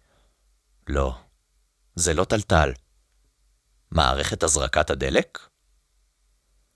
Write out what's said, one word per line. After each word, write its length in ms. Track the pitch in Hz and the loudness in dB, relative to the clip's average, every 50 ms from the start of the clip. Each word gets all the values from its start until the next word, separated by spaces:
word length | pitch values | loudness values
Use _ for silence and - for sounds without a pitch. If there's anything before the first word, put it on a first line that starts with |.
| _ _ _ _ _ _ _ _ _ _ _ _ _ _ _ _ _ | _ _ _ _ _ _ _ _ _ _ _ _ _ _ _ _ _
לא, 320 | - 69 69 67 65 64 - - _ _ _ _ _ _ _ _ _ _ _ _ _ _ | -4 -2 -2 -2 -2 -4 -8 -16 _ _ _ _ _ _ _ _ _ _ _ _ _ _
זה 180 | 87 80 85 78 | -2 0 0 2
לא 120 | 80 95 | 0 0
טלטל. 460 | - 117 107 98 - 92 82 73 67 65 - _ _ _ _ _ _ _ _ _ _ _ _ _ _ _ _ _ _ _ _ _ _ | 0 -2 -2 0 2 2 2 2 2 -2 -8 _ _ _ _ _ _ _ _ _ _ _ _ _ _ _ _ _ _ _ _ _ _
מערכת 520 | - 80 73 64 65 69 73 - 110 - 85 | 0 2 2 2 2 0 -2 -4 -2 -2 0
הזרקת 460 | 80 - 73 67 67 - 78 78 - | 0 0 0 0 0 0 0 0 0
הדלק? 500 | 76 65 67 67 80 131 - - - - - - _ _ _ _ _ _ _ _ _ _ _ _ _ _ _ _ _ _ _ _ _ _ _ _ _ | -2 -2 -2 0 0 0 -2 -2 -8 -20 -20 -20 _ _ _ _ _ _ _ _ _ _ _ _ _ _ _ _ _ _ _ _ _ _ _ _ _